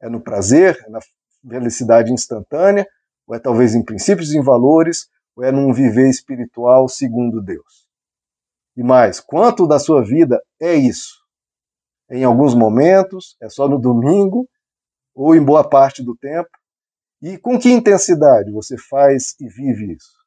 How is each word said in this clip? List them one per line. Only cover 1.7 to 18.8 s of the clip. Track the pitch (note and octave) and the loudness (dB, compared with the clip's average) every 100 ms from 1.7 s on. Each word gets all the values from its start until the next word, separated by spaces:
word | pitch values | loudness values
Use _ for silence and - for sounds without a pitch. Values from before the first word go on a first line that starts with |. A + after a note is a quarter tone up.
| A2+ A#2 A#2 A2+ | -6 2 2 2
instantânea, | B2 - A2+ G2 D3 F#3+ G3+ G3 _ _ _ _ | -4 -6 -12 -10 -2 0 0 -4 _ _ _ _
ou | |
é | A2+ | -10
talvez | C3 A#2 B2 | -4 2 2
em | A2+ | 0
princípios | G#2 G#2+ - G3 D#3+ | -4 -8 -2 -2 -2
e | D3+ | -4
em | |
valores, | C3+ B2 B2+ D#3+ D#3+ E3 - _ _ _ | 0 2 4 2 2 -4 -14 _ _ _
ou | |
é | B2+ | -4
num | C3+ C#3 | -2 -2
viver | A#2+ C3+ G#2+ C3 | 0 0 2 2
espiritual | B2+ _ C3 A#2+ - A#2+ B2+ C3 | 2 _ -12 -12 -6 2 4 2
segundo | - C3+ A#2 A#2+ A2+ | -4 -8 -4 -4 -6
Deus? | G2 E2+ _ _ _ _ _ _ _ _ _ _ _ - | -10 -14 _ _ _ _ _ _ _ _ _ _ _ -10
E | |
mais, | B2 B2+ A2+ - | 2 2 2 -2
quanto | _ D3+ A#3 - E3+ | _ 0 0 2 0
da | D3 | 0
sua | - D#3 | 2 0
vida | G#2 C#3 D#3+ A#2+ - _ | 0 0 2 0 -4 _
é | E3 | -2
isso? | E3+ C3 - - _ _ _ _ _ _ _ _ _ _ | 0 0 -2 -14 _ _ _ _ _ _ _ _ _ _
Em | B2+ | -4
alguns | C3 A#2+ C#3+ | 0 2 2
momentos, | A#2+ A2 A2 D#3 F#3+ F#3+ C3+ - _ | 2 2 2 4 2 0 -8 -20 _
é | A2+ | -20
só | - C#3 | -6 -4
no | C#3 | -2
domingo, | B2 A#2+ B2+ G3 G3 G3+ B3+ _ _ _ _ _ _ | 0 0 0 0 0 -2 -8 _ _ _ _ _ _
ou | - C#3+ | -8 2
em | E3 | 2
boa | C#3+ D3+ D3 | 4 2 2
parte | C#3 C3+ - | 2 2 0
do | B2 A#2 | -14 -12
tempo? | C#3 D#3+ E3+ _ _ _ _ _ _ _ | -10 -10 -10 _ _ _ _ _ _ _
E | D#3 F#3+ | -16 -12
com | - B3 | -4 -2
que | B3 | 2
intensidade | B3 A#3 G3 - E3 D3 C3+ G#2 | 2 2 0 0 2 4 4 0
você | G#2+ G#2+ | -10 -12
faz | B2+ | -16